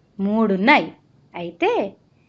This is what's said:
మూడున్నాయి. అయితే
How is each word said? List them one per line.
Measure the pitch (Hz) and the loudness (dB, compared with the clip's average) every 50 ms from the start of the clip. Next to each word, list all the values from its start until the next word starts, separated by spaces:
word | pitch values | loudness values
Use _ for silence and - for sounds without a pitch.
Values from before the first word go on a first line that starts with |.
| _ _ _ - | _ _ _ -6
మూడున్నాయి. | 196 202 214 226 226 208 190 185 196 269 294 233 160 170 - _ _ _ _ _ _ _ - | -4 -2 0 0 2 0 0 0 2 4 4 4 2 -2 -10 _ _ _ _ _ _ _ -14
అయితే | 175 175 170 170 - 339 415 480 381 220 190 - _ _ _ _ _ _ | -10 -10 -10 -4 -2 0 0 0 0 -2 -4 -8 _ _ _ _ _ _